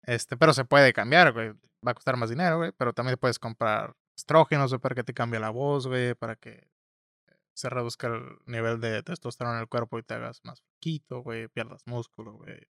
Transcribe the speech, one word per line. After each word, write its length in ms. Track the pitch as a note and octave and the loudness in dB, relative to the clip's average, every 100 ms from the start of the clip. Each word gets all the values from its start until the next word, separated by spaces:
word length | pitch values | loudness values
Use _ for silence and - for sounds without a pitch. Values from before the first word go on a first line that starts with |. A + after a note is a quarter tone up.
Este, 340 | - A#2 - B2 | -4 -4 -4 0
pero 160 | D#3+ | 2
se 120 | C3+ | 2
puede 280 | B2+ C#3 C3+ | 4 8 8
cambiar, 400 | A2 A2 D#3+ E3 | 6 4 6 6
güey. 180 | A2+ A2+ G#2 _ _ - | 4 -4 -8 _ _ -6
Va 60 | |
a 20 | |
costar 220 | A2+ - B2+ | -4 -2 0
más 120 | A2+ | 0
dinero, 280 | A#2+ F3+ E3 | 0 0 0
güey, 140 | E3 - | -2 -2
pero 160 | A#2+ | -2
también 240 | A2+ B2 B2+ | -2 -2 0
puedes 180 | B2+ A2+ | 0 0
comprar 560 | A#2+ A2+ A2+ G#2+ G#2+ - _ - | -6 -2 0 0 -2 -10 _ -12
estrógenos, 560 | - D#3 D#3 D3 C3+ | 4 6 6 4 2
güey, 80 | C3 | 0
para 160 | C3 B2+ | -2 -4
que 80 | |
te 100 | A#2+ | -4
cambie 240 | A#2+ A#2 A2+ | -4 -2 -2
la 120 | A2 | -4
voz, 360 | A#2 C#3+ C#3+ B2+ | -2 0 0 0
güey, 280 | B2+ B2 A#2+ | 0 0 -2
para 180 | A2+ | -6
que 320 | A2 A2+ A2+ _ _ _ _ _ _ _ _ _ | -8 -14 -20 _ _ _ _ _ _ _ _ _
se 140 | - B2+ | -10 -6
reduzca 380 | B2 A#2+ - B2 | -4 -4 -4 -4
el 140 | A#2 B2+ - - | -6 -8 -16 -8
nivel 340 | A#2 A2+ A#2 | -2 -2 -2
de 200 | A#2 A2 | -2 -4
testosterona 520 | - F3 B2+ - A#2+ A#2 | -6 -8 -8 -6 -4 -4
en 40 | |
el 60 | A2+ | -4
cuerpo 280 | A#2+ A#2 A#2 | -4 -4 -6
y 40 | |
te 120 | - | -8
hagas 260 | A#2 A#2 A#2 | -8 -10 -12
más 160 | A#2+ B2+ | -18 -20
flaquito, 600 | _ _ E3 D#3 - B2+ | _ _ -6 -6 -8 -12
güey, 240 | B2 A2+ A2+ | -10 -10 -8
pierdas 380 | - A2+ G2 - | -8 -8 -10 -8
músculo, 460 | A#2+ A2+ - A2 | -8 -8 -12 -18
güey. 340 | G#2+ G#2+ G2+ - | -18 -18 -20 -20